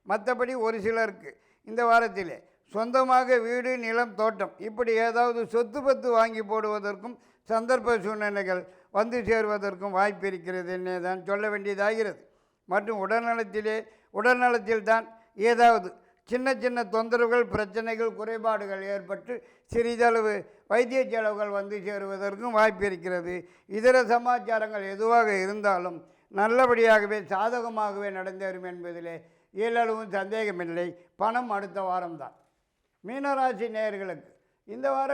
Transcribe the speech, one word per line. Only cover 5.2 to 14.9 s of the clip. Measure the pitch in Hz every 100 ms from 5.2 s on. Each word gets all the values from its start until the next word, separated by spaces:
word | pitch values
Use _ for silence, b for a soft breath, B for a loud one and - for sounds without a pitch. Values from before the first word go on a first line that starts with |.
| 240 233 220
சொத்து | 226 233 262
பத்து | 269 262 247
வாங்கி | 226 226 220
போடுவதற்கும் | 202 220 214 214 202 196 226 233 b b -
சந்தர்ப்ப | 226 233 254 220 226
சூழ்நிலைகள் | 190 214 208 202 185 185 180 B B
வந்து | 202 233 247
சேருவதற்கும் | 202 226 214 208 202 180 196 185
வாய்ப்பு | 208 185 196
இருக்கிறது | 185 170 185 175
என்னே | 185 185 180
தான் | 180 185 185
சொல்ல | 202 214
வேண்டியதாகிறது. | 208 202 196 202 226 208 156 _ _ _ _ -
மற்றும் | 196 208 214
உடல்நலத்திலே, | 190 226 233 226 214 208 214 220 214 b b
உடல்நலத்தில் | 196 226 247 247 240 202 226
தான் | 208